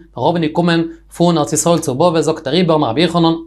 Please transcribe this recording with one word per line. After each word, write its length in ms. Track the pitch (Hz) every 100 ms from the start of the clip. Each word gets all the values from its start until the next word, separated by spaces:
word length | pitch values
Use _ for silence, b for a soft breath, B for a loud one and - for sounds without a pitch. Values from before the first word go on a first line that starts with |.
| - -
רבין 240 | 131 170
געקומען 460 | 156 170 175 170 165 B _ -
פון 200 | 170 165
ארץ 160 | 147
ישראל 260 | 147 165 170
צו 160 | - 131
בבל, 260 | 175 165
זאגט 220 | 156 160
דער 100 | - 160
רבי, 140 | 175
אמר 160 | 156 139
רבי 120 | 117
יוחנן, 320 | 170 170 165 165